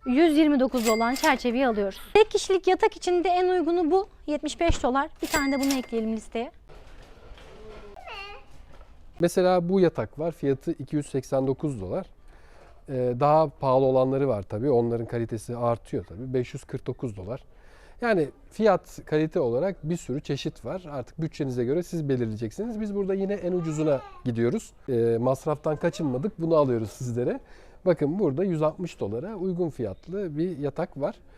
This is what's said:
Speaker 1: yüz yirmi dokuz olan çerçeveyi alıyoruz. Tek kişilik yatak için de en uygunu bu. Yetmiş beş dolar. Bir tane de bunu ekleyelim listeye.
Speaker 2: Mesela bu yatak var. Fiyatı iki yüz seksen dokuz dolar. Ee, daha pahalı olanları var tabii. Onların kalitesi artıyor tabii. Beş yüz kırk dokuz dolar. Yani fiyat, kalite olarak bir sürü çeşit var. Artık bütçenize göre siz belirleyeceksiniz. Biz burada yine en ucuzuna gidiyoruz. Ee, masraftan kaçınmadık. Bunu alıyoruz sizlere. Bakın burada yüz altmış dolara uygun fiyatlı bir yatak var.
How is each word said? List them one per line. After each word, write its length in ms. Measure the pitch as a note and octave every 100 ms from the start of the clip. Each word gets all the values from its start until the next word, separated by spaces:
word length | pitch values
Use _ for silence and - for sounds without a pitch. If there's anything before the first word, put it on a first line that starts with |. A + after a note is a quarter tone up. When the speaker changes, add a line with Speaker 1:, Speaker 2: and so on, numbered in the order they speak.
| B3+
Speaker 1:
yüz 320 | B3+ E4+ D4
yirmi 220 | D4+ C#4+
dokuz 280 | C4 B3+ A3+
olan 260 | A3 A#3
çerçeveyi 520 | C4+ D#4 B3+ B3 A#3+ C4+
alıyoruz. 340 | G#3 G3 - -
Tek 160 | G#4 A4
kişilik 360 | G#4 - F#4+ F#4
yatak 300 | F#4 A4 -
için 280 | F4+ F4+
de 40 | F4+
en 200 | F4+ F#4
uygunu 420 | F#4 D#4 F4 D4+
bu. 180 | F#4+ G#4+ - -
Yetmiş 340 | D4 D4+ -
beş 220 | E4+ D#4+
dolar. 260 | B3+ C4+ D#4 -
Bir 40 | D#4
tane 260 | D#4 C#4
de 120 | C#4
bunu 140 | C#4 C4+
ekleyelim 380 | - A3+ A3 A3
listeye. 340 | - A3+ C4+ - - - - - - - - - - G#4 A4 - - - - G#4 G4+ G#4 - - - - - - - -
Speaker 2:
Mesela 480 | F3 F#3+ F3+ F3+ E3+
bu 120 | F#3+
yatak 380 | E3+ - G#2+ C#3+
var. 140 | E3
Fiyatı 400 | - - C3+ F3
iki 240 | D#3+ C3 D3+
yüz 100 | -
seksen 400 | C3+ - C3+ C3+
dokuz 340 | C3 D#3 A#2
dolar. 260 | F#2 D#3+ - - - - - - - - -
Ee, 260 | B2+ B2 B2
daha 280 | C#3+ D#3 D3+
pahalı 360 | - C3+ B2+
olanları 440 | C3+ C3 C3 C3+ C#3
var 140 | G#2
tabii. 280 | - G#2+ C#3+
Onların 360 | A#2+ A#2 A#2 A2+
kalitesi 500 | A#2+ A2+ A2+ - A#2+
artıyor 480 | A#2+ A2+ - B2+
tabii. 300 | - F2 C3
Beş 200 | B2+ A#2+
yüz 100 | C#3
kırk 220 | - C3 -
dokuz 300 | A#2+ B2 G2+
dolar. 280 | F#2 F3+ - - - - - -
Yani 280 | A#3+ F#3+ C#3 - -
fiyat, 500 | - G#3+ F3+ - -
kalite 360 | - D#3 D#3 F3+
olarak 360 | B2 B2 F#3+ -
bir 140 | D3+ E3+
sürü 240 | - D3
çeşit 440 | - C#3+ - -
var. 180 | A#2 F#3 D#3+
Artık 300 | C#3+ - -
bütçenize 440 | D#3+ - C#3 B2
göre 180 | A#2+ E3
siz 260 | F3 E3+ C#3+
belirleyeceksiniz. 720 | B2+ A2+ G#2+ A2 - A#3 G#3+
Biz 140 | G#3+
burada 200 | G3+ G3
yine 180 | G3 G3
en 200 | G3+ F3+
ucuzuna 480 | F3+ D#3+ D#3 D#3 C3 - -
gidiyoruz. 480 | B2 A2+ A#2 A3 - - -
Ee, 280 | A#2 A#2 A#2
masraftan 560 | B2+ C3+ D#3+ D3 D#3+ D3+
kaçınmadık. 640 | E3+ - D3+ B2+ G3 -
Bunu 160 | E3 D#3+
alıyoruz 340 | C3+ A#2 G#2+
sizlere. 500 | - B2+ A#2 C3+ C4 - - - - F#3
Bakın 320 | E3 C#3+ F#3+
burada 260 | E3+ C3+
yüz 180 | G3 D#3
altmış 380 | D#3 F#3 E3+ -
dolara 340 | G2+ A2+ F#3
uygun 360 | G#3 F#3+ F3 E3+
fiyatlı 680 | - G#2 - - G3 F#3 D3
bir 200 | F3+ C3+
yatak 420 | C#3+ D3+ F3+ C3+
var. 160 | D#3 - -